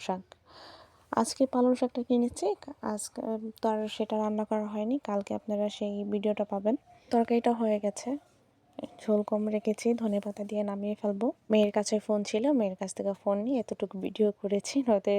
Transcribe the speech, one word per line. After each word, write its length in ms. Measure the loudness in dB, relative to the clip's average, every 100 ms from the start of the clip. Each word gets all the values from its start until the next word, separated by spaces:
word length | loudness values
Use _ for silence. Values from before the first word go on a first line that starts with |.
| -4
শাক। 180 | -6 -6 -20 _ -20 -20 -20 -20 _ -4
আজকে 320 | 0 0 2 2
পালং 200 | 4 4 4
শাকটা 220 | 0 -2 0
কিনেছি, 400 | 2 2 0 -2 -2 -8 -8 -6
আজকে 280 | -4 -6 -8 -6 -6 -8 -4
তো 40 | -2
আর 60 | 0 -2 -4
সেটা 200 | -2 0
রান্না 200 | 0 0 0
করা 160 | -2 -2
হয়নি, 220 | -4 -2 -2 -2
কালকে 220 | -4 -2 -6
আপনারা 260 | -4 -2 -2 -2
সেই 160 | -6 -4 -2
ভিডিওটা 320 | -2 0 0 -2
পাবেন। 240 | -2 0 -2 _ -20 0
তরকারিটা 400 | 2 4 2 2 2
হয়ে 180 | 2 0 0
গেছে, 260 | -4 -6 -8 _ _ _ _ _ -16 -14 -10
ঝোল 200 | 0 2 2
কম 140 | 0 0 0
রেখেছি, 320 | 0 0 0 0
ধনেপাতা 420 | 0 -2 -2 -8 -6
দিয়ে 140 | -2
নামিয়ে 320 | -2 -2 -4 -2
ফেলবো। 260 | -2 0 -2 -2 2
মেয়ের 200 | 4 4 2
কাছে 180 | 0 -2 0
ফোন 140 | 0 0
ছিল, 140 | 0 2 4
মেয়ের 160 | 2 -2
কাছ 100 | -8 -4
থেকে 160 | -4 -2
ফোন 140 | 0 0 0
নিয়ে 120 | -2
এতটুকু 320 | -2 -4 -6 -4 -6
ভিডিও 220 | 2 2 2
করেছি, 340 | -2 -2 0 -2 4
নয়তো 220 | 2 4